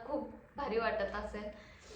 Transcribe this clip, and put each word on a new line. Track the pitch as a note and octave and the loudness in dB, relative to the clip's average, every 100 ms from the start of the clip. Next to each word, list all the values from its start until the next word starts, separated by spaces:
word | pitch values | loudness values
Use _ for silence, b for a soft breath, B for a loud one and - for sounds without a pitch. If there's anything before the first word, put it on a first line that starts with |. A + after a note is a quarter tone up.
खूप | - D4 A#3+ - - - | -2 -2 -2 -8 -10 -4
भारी | C4+ A3+ | 2 4
वाटत | A3 G#3+ G3 | 4 4 2
असेल, | G3+ G#3+ G#3 G#3 - B B B | 0 -2 -4 -6 -8 B B B